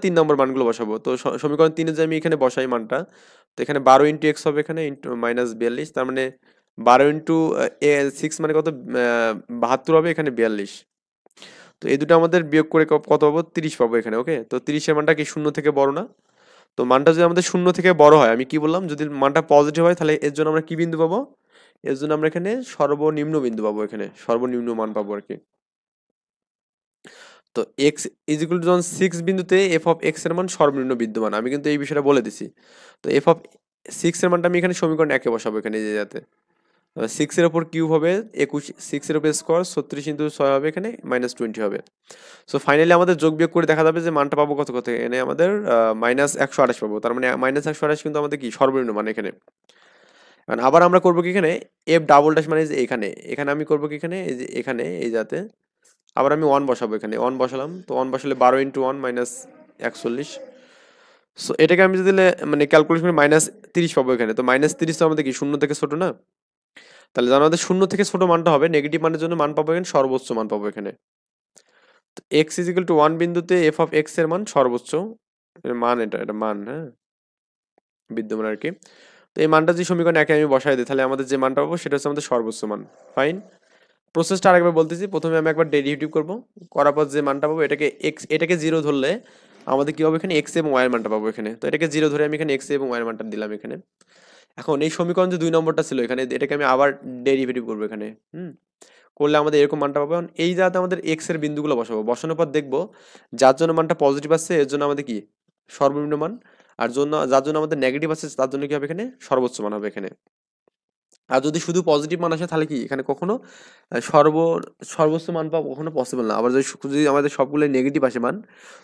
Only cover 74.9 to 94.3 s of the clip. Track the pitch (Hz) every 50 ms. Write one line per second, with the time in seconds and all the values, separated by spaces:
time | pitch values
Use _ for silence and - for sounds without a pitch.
74.9 | - 160 196 220 226 - _ _ _ _ _ _ _ _ - 123 123 120 120 120
75.9 | 123 120 113 104 - 110 - - 107 107 110 107 104 101 101 113 139 160 160 123
76.9 | 120 _ _ _ _ _ _ _ _ _ _ _ _ _ _ _ _ _ _ _
77.9 | _ _ _ - 110 113 110 107 110 110 110 107 107 104 - 160 190 - _ _
78.9 | _ _ _ _ _ _ _ _ _ - 156 156 156 156 160 165 175 170 180 175
79.9 | 180 170 165 170 160 156 151 151 156 151 151 147 135 131 131 147 135 123 120 131
80.9 | 135 135 131 131 135 135 135 127 139 135 131 131 135 143 147 156 170 170 - 151
81.9 | 143 139 - 147 143 147 143 - 127 120 113 113 110 - 107 107 104 104 104 -
82.9 | _ _ - - - 135 135 156 180 196 - - _ _ _ _ _ _ _ _
83.9 | _ _ _ _ - 165 165 - 196 180 - 190 180 180 170 175 165 160 160 156
84.9 | 170 170 202 196 185 160 165 165 160 160 156 160 151 156 165 151 147 147 135 143
85.9 | 147 139 156 156 156 160 151 165 202 247 - _ _ - 175 - - - 143 147
86.9 | 143 151 151 139 135 151 143 139 135 143 147 151 160 165 147 139 147 139 151 139
87.9 | - - - 156 147 - - - 151 156 165 160 180 165 151 160 160 160 147 147
88.9 | 147 139 131 151 196 247 - _ _ _ _ _ _ - - - 131 135 143 147
89.9 | 143 151 156 160 160 165 190 190 175 151 147 - - 165 156 151 135 127 127 127
90.9 | 123 117 110 107 110 107 107 110 110 120 107 107 113 127 147 139 151 151 165 156
91.9 | 143 151 156 151 143 147 151 151 151 147 160 151 139 135 135 - 147 135 135 127
92.9 | 120 120 117 117 110 104 113 110 107 107 107 107 107 101 - 113 139 180 - _
93.9 | _ _ _ _ _ _ _ _